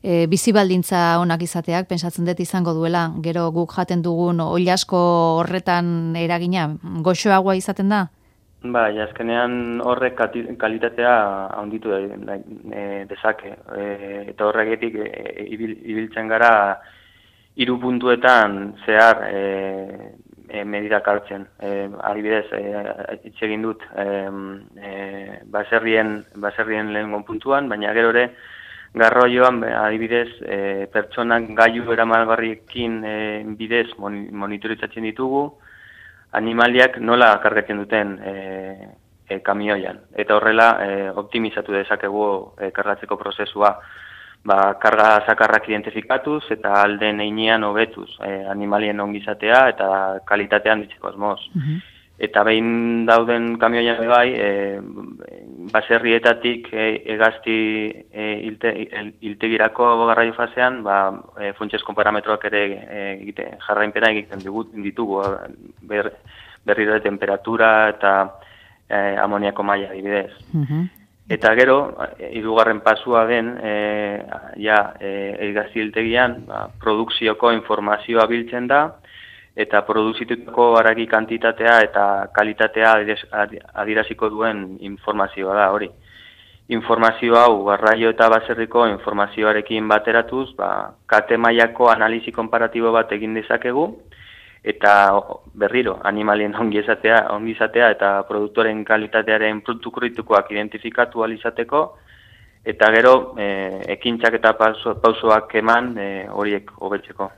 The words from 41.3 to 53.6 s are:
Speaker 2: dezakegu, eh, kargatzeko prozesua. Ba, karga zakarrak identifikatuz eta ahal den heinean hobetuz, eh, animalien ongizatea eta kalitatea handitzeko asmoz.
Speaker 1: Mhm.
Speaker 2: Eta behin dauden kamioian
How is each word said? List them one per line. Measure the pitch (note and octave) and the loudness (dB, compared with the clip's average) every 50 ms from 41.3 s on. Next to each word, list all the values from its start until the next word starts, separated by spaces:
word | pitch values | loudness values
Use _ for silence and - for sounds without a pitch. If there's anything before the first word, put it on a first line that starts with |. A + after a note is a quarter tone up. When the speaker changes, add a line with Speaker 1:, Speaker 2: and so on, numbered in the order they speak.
| - A#2 A2+ G#2+ - G#2+ G2+ - | -4 -2 -2 -2 -4 -6 -6 -2
Speaker 2:
dezakegu, | G2+ G2 G2 - G#2+ G2+ - G2 G2+ G#2 G#2+ G#2 G2 F#2 - - _ - | -2 -4 0 -2 -4 -2 -2 -4 -2 -2 -2 -2 -2 -4 -6 -12 _ -10
eh, | G2+ F#2+ | -10 -8
kargatzeko | - - G2 G#2 G2+ - - - G#2 | -6 -4 -4 -4 -4 -6 -6 -8 -8
prozesua. | - - G2+ F#2+ - G#2 - - G2+ G#2 G#2 G2+ - - - - - - - - - - - - _ _ | -6 -6 -10 -6 -6 -8 -8 0 2 2 2 2 0 -14 -20 -20 -20 -20 -20 -20 -20 -20 -20 -20 _ _
Ba, | G#2 G2 G2 G2 G2+ G2 - | 2 4 4 4 4 2 4
karga | - A2 G#2 G#2+ G#2+ A2 G#2+ G#2 G#2 | 2 4 6 6 6 8 6 6 4
zakarrak | - A2 - A2+ G#2+ A2 G#2+ - - | 2 4 4 4 4 4 2 2 0
identifikatuz | G#2+ G#2+ G#2 A2 - A2 G#2 - B2+ C3+ - D3 D3+ D3+ - - A2 | -4 -4 -4 -6 -10 -10 -4 -2 -4 -2 -2 -4 -6 -6 -4 -6 -8
eta | G#2 - G2+ | -4 -2 2
ahal | G2+ G2+ G2+ G2+ G#2 G#2 | 4 4 4 2 2 0
den | G#2+ G#2+ G#2+ G#2 | -2 -2 0 -2
heinean | G#2 G#2 G#2+ A2 A2+ A2+ A2+ A2 G#2+ | -4 -4 -2 -2 2 2 2 2 0
hobetuz, | G#2 G#2 G#2+ A2+ A2 A2+ G2 F#2+ - - - | 0 0 0 -2 -2 -4 -16 -16 -16 -14 -12
eh, | G#2 G2 G2 F#2+ G2 | -10 -8 -8 -8 -8
animalien | G2 G2 G2+ G#2 G2+ G#2 G#2 G#2+ G#2 G#2 G#2 | -8 -6 -6 -4 -2 -2 -2 -2 -2 -4 -4
ongizatea | G2+ G#2 G#2 G2+ G2+ G#2+ G#2 - G#2+ G#2+ A#2 C3 C3 B2 | -6 -6 -6 -8 -8 -10 -8 -4 0 4 6 6 6 4
eta | A2 - G2 F#2+ F#2+ G2 F#2+ F#2+ F#2+ F#2+ - | 2 0 -2 0 0 0 -2 -2 -4 -8 -2
kalitatea | - G#2 G#2 G2+ G2+ G#2+ G#2 G#2+ A2 | -2 0 0 2 0 0 2 2 2
handitzeko | A2 G#2+ G#2 G2+ - _ - F#2+ | 0 0 -2 -10 -14 _ -12 -12
asmoz. | G2 G2+ G2+ G#2 G2 - - - - | -8 -6 -6 -6 -6 -6 -10 -8 -6
Speaker 1:
Mhm. | F3 C3 D3+ D3+ F3+ - - _ - _ _ _ - | -4 -4 -4 -6 -6 -8 -14 _ -20 _ _ _ -8
Speaker 2:
Eta | G#2 - - G#2 G#2 | -8 0 2 2 4
behin | A2 A2+ A2 A2+ A#2 A#2 A#2 A#2 A#2 A#2 A#2 A#2 | 4 2 2 0 0 -2 -2 -2 -2 -2 -2 4
dauden | A2+ A#2 A#2 A#2 A#2 A#2+ A#2 A#2 A#2 A#2 | 4 4 4 4 2 0 0 0 -4 -2
kamioian | A#2 | 0